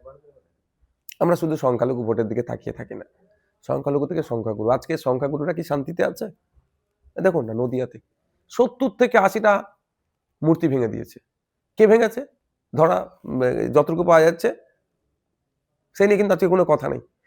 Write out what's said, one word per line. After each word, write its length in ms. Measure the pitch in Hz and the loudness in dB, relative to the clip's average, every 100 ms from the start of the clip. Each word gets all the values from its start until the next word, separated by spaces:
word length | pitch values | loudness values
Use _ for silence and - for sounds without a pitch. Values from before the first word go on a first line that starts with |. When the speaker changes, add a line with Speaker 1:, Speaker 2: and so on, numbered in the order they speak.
| 127 | -20
Speaker 1:
পারবে? 220 | 143 147 139 _ _ _ _ _ _ - - | -20 _ _ _ _ _ _ _ _ -20 -4
Speaker 2:
আমরা 160 | 170 170 | -2 -2
শুধু 200 | 165 156 | -2 -2
সংখ্যালঘু 440 | 131 120 127 123 | -2 -2 -2 -2
ভোটের 240 | 113 113 110 | -4 -4 -4
দিকে 160 | 117 | -4
তাকিয়ে 300 | 120 113 - | -6 -10 -10
থাকি 220 | - 113 107 | -12 -14 -16
না, 100 | - _ _ _ _ _ - | -16 _ _ _ _ _ -8
সংখ্যালঘু 380 | 139 143 143 139 | -6 -2 -2 -2
থেকে 160 | 165 | -4
সংখ্যাগুরু। 440 | 147 117 110 107 110 | -4 -6 -4 -4 0
আজকে 240 | 131 - 160 | -2 -2 -6
সংখ্যাগুরুরা 560 | 135 127 139 151 151 | -2 -2 -4 -4 -6
কি 100 | 165 | -6
শান্তিতে 400 | 160 147 135 170 - | -4 -6 -4 -4 -4
আছে? 140 | - 220 - _ _ _ _ _ _ _ - | -4 -12 -14 _ _ _ _ _ _ _ -2
এ 20 | |
দেখুন 220 | 185 170 113 | 0 0 -2
না, 80 | |
নদিয়াতে 440 | 113 123 127 123 - _ _ _ _ _ | -4 -4 -4 -6 -10 _ _ _ _ _
সত্তর 400 | - 247 - 269 - | -2 -2 -2 -6 0
থেকে 180 | 247 226 | 2 4
আশিটা 340 | 190 226 214 196 - _ _ _ _ _ _ _ | 2 2 2 2 -2 _ _ _ _ _ _ _
মূর্তি 240 | 151 160 160 | 0 2 2
ভেঙে 220 | 131 113 | 0 -2
দিয়েছে। 240 | 113 - - _ _ _ _ _ - | -4 -12 -18 _ _ _ _ _ 2
কে 80 | 214 | 6
ভেঙেছে? 340 | 226 220 240 285 _ _ _ _ | 6 4 -2 -12 _ _ _ _
ধরা, 240 | 120 165 185 - - | 2 2 2 -4 -12
উম, 180 | - 131 127 123 117 127 | -8 -2 0 0 2 2
যতটুকু 280 | 147 165 | 2 0
পাওয়া 180 | 170 165 | 4 6
যাচ্ছে, 280 | 160 170 226 - _ _ _ _ _ _ _ _ _ _ _ _ _ - | 6 2 -2 -4 _ _ _ _ _ _ _ _ _ _ _ _ _ 0
সে 60 | 202 | 2
নিয়ে 100 | 202 | 2
কিন্তু 140 | 202 | 2
আজকে 140 | 175 185 | 0 2
কোনো 160 | 185 170 | 2 2
কথা 220 | 147 143 | 0 -2
নেই। 120 | 127 - _ | -8 -12 _